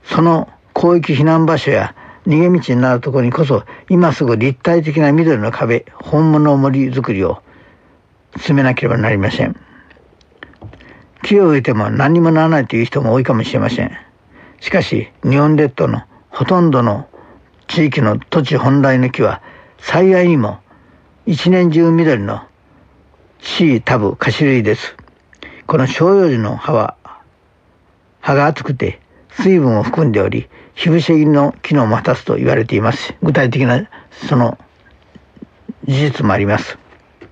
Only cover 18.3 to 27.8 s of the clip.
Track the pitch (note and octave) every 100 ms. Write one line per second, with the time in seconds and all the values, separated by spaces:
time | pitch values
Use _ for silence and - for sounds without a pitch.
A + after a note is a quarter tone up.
18.3 | E3 C3+ C3+ A#2 C#3 C3+ B2+ B2+ - G#2
19.3 | - - - - _ - E3 F#3+ F#3 F3+
20.3 | D#3 F#2+ G2 _ - _ _ _ _ -
21.3 | D3+ F3 F#3 F3 D#3 E3 E3 D#3+ A#2+ G2+
22.3 | G2+ - _ _ _ _ _ _ _ _
23.3 | _ - - E3+ A#2 - B2+ G2+ - -
24.3 | - D3 B2+ G#2+ G#2 - - - _ _
25.3 | _ - - - D#3+ C3 - E3 G3 F3
26.3 | A#2+ G#2+ A#2 - A#2+ G#2 - - - _
27.3 | _ _ _ _ _